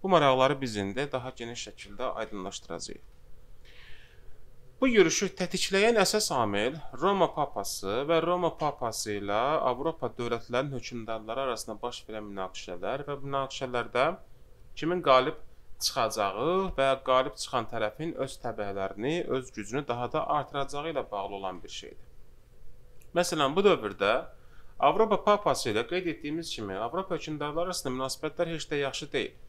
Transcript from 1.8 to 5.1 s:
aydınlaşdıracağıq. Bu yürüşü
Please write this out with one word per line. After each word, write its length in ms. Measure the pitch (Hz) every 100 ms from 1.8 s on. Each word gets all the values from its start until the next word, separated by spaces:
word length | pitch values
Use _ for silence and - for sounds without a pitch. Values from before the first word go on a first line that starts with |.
| 98 104 127
aydınlaşdıracağıq. 920 | - 110 101 92 - - 85 - - - - - - - - - - - - - - - - - - -
Bu 140 | - 262
yürüşü 420 | 226 165